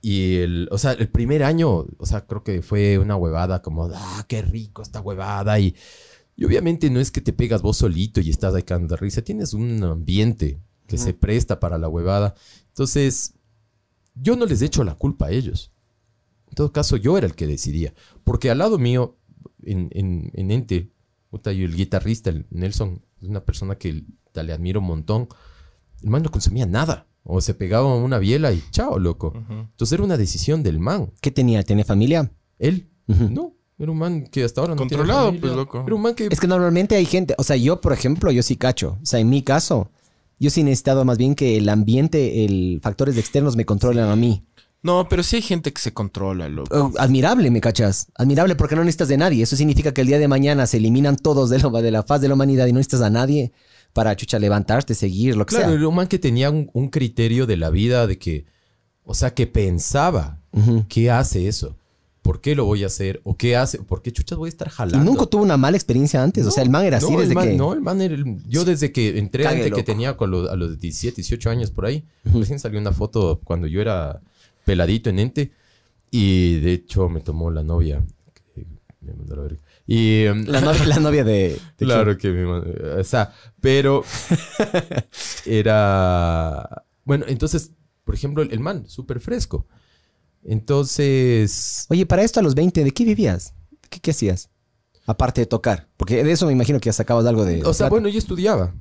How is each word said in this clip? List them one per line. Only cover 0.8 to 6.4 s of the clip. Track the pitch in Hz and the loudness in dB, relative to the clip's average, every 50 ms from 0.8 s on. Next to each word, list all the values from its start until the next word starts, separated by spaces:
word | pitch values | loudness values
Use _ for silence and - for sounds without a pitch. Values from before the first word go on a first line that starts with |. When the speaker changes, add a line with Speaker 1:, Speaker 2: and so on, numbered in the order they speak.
| 127 135 | 0 -2
Speaker 1:
el | 123 - 110 110 | 0 0 -2 -2
primer | - - 117 120 147 151 139 | 0 -2 0 2 0 2 2
año, | 143 160 165 165 147 101 82 - - - | 2 2 2 2 2 2 0 -2 -8 -12
o | _ - | _ -6
sea, | - 107 101 - | -4 -4 -4 -4
creo | - - 104 | -8 -10 -8
que | _ - 95 87 | _ -4 -4 -4
fue | 82 - 107 101 101 101 101 95 | -4 -2 0 0 2 2 2 2
una | 98 104 101 | 2 0 0
huevada | 95 87 82 78 82 90 90 95 90 | -2 -2 -2 -2 -2 -2 -2 -2 -4
como, | - - 78 82 82 85 - | -6 -6 -6 -4 -4 -6 -6
"Ah, | 92 101 95 95 104 104 _ | -10 -12 -10 -10 -12 -8 _
qué | 123 110 | -8 -4
rico | 98 87 - 113 110 104 - - | -2 -4 -4 -4 -10 -12 -16 -18
esta | 113 - - 113 | -18 -14 -14 -12
huevada", | 98 104 98 92 95 101 104 98 101 104 104 107 | -10 -8 -8 -8 -6 -6 -6 -2 0 2 4 4
y, | 98 92 - - - - - - - - - _ _ _ _ | 4 2 0 -4 -18 -20 -20 -20 -20 -20 -20 _ _ _ _
y | - | -2